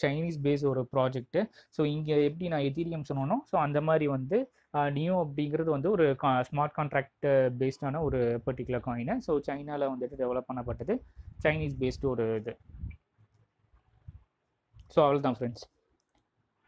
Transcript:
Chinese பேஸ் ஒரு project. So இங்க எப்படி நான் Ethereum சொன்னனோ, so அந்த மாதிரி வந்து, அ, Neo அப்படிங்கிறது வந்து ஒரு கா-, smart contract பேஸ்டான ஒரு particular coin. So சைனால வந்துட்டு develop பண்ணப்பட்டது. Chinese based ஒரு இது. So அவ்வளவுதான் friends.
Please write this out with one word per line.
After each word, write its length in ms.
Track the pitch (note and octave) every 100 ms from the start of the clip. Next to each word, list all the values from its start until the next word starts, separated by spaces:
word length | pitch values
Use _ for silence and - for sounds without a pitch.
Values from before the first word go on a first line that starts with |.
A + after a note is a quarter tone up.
Chinese 340 | C#3+ D3 E3+ D#3
பேஸ் 240 | C#3 C#3+ C#3+
ஒரு 200 | C3 B2
project. 580 | C3+ B2+ C3 B2 E3+ A3 - _
So 160 | - D3+
இங்க 340 | D3+ D3+ D3
எப்படி 280 | D3 D#3+ F3+
நான் 140 | D#3
Ethereum 420 | C#3 C#3 E3 D#3+ C#3+
சொன்னனோ, 220 | C#3 C3+ A#3+
so 180 | - F3+
அந்த 200 | D3 D3
மாதிரி 260 | D#3 D#3+ D3
வந்து, 440 | C3+ C3 G#3+ C4 _ _ D3
அ, 160 | C#3+
Neo 360 | C#3+ E3 F#3 D#3
அப்படிங்கிறது 420 | C#3+ D3 D#3 D#3+
வந்து 220 | C#3+ E3
ஒரு 240 | G3+ D3+ C3+
கா-, 220 | C#3 B2+ B2
smart 240 | C#3+ D3 -
contract 500 | D3 C#3 C3 - C#3+ C3+ C3 B2
பேஸ்டான 440 | C3 - C#3 D3+
ஒரு 400 | D3 B2+ A#2 A#2 C3+
particular 380 | B2+ A#2+ B2 B2
coin. 320 | A#2+ A#2+ B3
So 220 | D3 D3 C#3+
சைனால 380 | C#3 C#3+ D3 C#3
வந்துட்டு 260 | B2+ B2 C3+
develop 300 | B2 B2+ B2+
பண்ணப்பட்டது. 460 | B2+ A#2+ A#2 D3 B3 - - - -
Chinese 320 | D3+ D#3 D3+ C3
based 260 | B2+ B2 C3+
ஒரு 300 | A#2+ A2+ A2
இது. 220 | A2 - _ - - - _ _ _ _ _ _ _ _ _ _ - - _ _ _ _ _ - -
So 180 | - D3
அவ்வளவுதான் 300 | C#3+ C3+ A2+
friends. 240 | A#2+ A#2 - _ _ _ _ _ _ _ _ _